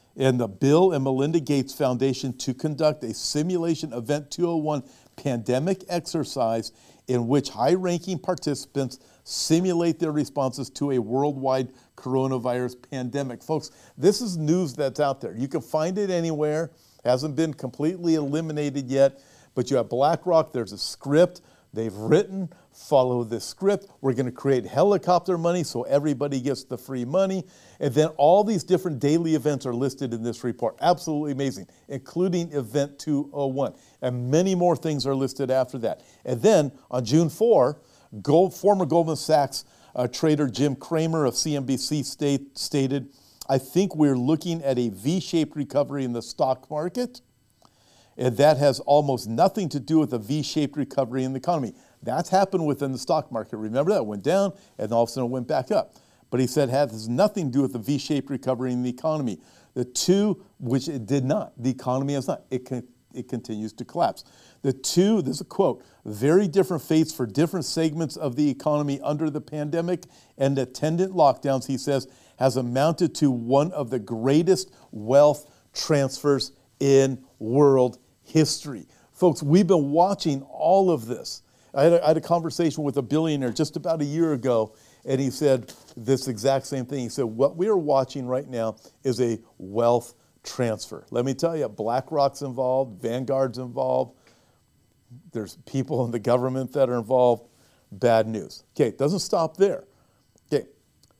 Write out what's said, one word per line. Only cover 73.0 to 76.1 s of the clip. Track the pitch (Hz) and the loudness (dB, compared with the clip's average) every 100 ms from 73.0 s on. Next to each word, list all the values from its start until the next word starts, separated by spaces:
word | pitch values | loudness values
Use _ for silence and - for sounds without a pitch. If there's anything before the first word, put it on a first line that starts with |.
| 170 - | 0 2
to | 147 | 0
one | 123 117 135 156 | 2 2 2 2
of | 165 127 | -2 -4
the | 127 | -6
greatest | 104 113 123 147 175 185 - _ - | -6 -4 2 2 4 0 0 _ -18
wealth | 107 107 139 147 139 - _ _ | -12 2 6 6 4 -6 _ _
transfers | - - 151 135 | -10 0 2 0